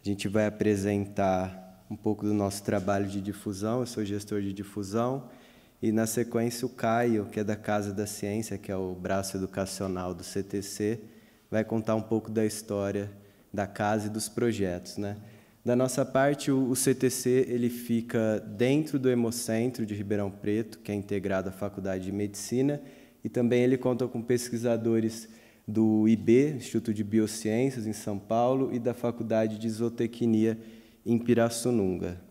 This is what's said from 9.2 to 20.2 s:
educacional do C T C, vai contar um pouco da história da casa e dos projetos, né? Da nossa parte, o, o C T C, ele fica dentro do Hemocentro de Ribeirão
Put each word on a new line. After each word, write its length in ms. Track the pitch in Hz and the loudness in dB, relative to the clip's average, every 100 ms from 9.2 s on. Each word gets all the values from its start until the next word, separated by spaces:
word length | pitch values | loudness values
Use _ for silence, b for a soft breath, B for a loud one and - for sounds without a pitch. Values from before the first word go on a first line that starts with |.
| 95 98 | -2 -4
educacional 760 | 92 - 95 - 95 90 90 | -4 -4 -4 -4 -4 -2 -4
do 120 | 87 | -6
C 180 | 87 98 | -6 -6
T 200 | 95 101 | -4 -6
C, 380 | 95 - 104 113 B B B B B | -6 -4 -2 -2 B B B B B
vai 140 | 110 | -2
contar 300 | 104 113 110 | 0 -2 0
um 80 | 110 | -2
pouco 280 | 107 110 110 | 0 -2 0
da 140 | 110 | 0
história 680 | 110 110 - 101 98 101 101 - B B B | 0 -2 -6 -2 -2 -4 -6 -12 B B B
da 140 | 98 98 | -6 -6
casa 420 | - 104 107 104 | -2 0 0 -2
e 20 | |
dos 180 | 110 - | -4 -6
projetos, 680 | - 120 101 95 87 - - | 0 0 2 -2 -2 -8 -8
né? 200 | 101 104 B B B B | -6 -8 B B B B
Da 120 | 127 123 | 0 2
nossa 280 | 127 127 | 2 0
parte, 460 | 127 131 139 147 - | 0 4 2 2 2
o, 200 | 135 127 | 2 2
o 60 | 123 | 2
C 180 | - | 2
T 160 | 131 131 | 2 2
C, 360 | 120 123 127 123 | 2 2 4 2
ele 200 | 120 120 | 0 0
fica 720 | 120 - 117 117 117 110 107 | -2 -2 -2 0 0 2 0
dentro 580 | 107 104 123 143 151 143 | -4 0 4 4 2 0
do 120 | 127 | 2
Hemocentro 760 | 120 117 117 - 113 120 120 | 2 0 -2 -2 0 0 -2
de 100 | 107 | -4
Ribeirão 360 | 104 101 104 | -4 -2 -2